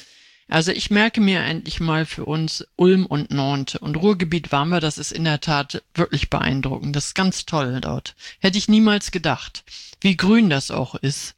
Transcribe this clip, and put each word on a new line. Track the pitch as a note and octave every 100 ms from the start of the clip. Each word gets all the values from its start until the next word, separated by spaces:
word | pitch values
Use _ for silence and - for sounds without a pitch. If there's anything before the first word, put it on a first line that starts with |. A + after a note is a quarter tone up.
| - _ _ _ -
Also | D#3+ D#3+
ich | - -
merke | G#3 A3+ A3+
mir | G3 F#3
endlich | C3 E3 - -
mal | E3 D#3 D#3+
für | -
uns | - D#3 D#3+ - - -
Ulm | F3+ F#3+
und | F#3 C#3+ -
Nantes. | C#3 C3+ C#3 C3+ -
Und | C#3+ D#3
Ruhrgebiet | G3+ F#3+ F3 E3+ -
waren | C#3+ D#3
wir, | F3
das | D#3 -
ist | D3+
in | -
der | D#3+ D3
Tat | - C#3+ C#3+ - -
wirklich | - - D3 -
beeindruckend. | - - C3+ C3 - C#3+ C#3+
Das | -
ist |
ganz | - F#3+ -
toll | - D#3+ B2+ B2+
dort. | - C3 - - - -
Hätte | F#3+ G3
ich | -
niemals | G#3+ G#3+ G#3 -
gedacht, | F#3 D#3 B2 - - - - - -
wie | G3 F3+
grün | F#3 A3+ G#3
das | C#3 -
auch | - B2+
ist. | - C3+ - -